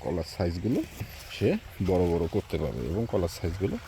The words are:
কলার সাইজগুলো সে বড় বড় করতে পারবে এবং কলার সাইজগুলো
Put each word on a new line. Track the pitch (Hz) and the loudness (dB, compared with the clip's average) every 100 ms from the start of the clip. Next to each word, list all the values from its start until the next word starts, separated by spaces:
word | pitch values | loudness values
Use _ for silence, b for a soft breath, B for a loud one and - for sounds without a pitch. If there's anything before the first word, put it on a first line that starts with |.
কলার | 58 85 80 - | -2 -4 -4 0
সাইজগুলো | 87 85 101 147 320 - - - - - | 0 2 0 0 -2 -8 -10 -10 -12 0
সে | 101 208 - - 92 | 2 2 -2 -2 2
বড় | 90 87 | 4 4
বড় | 85 82 104 | 4 2 0
করতে | - 80 | 0 -2
পারবে | 76 53 60 | -2 -2 -2
এবং | 90 117 | 0 2
কলার | 104 85 - | 2 2 0
সাইজগুলো | 90 - 98 226 | -4 0 0 -2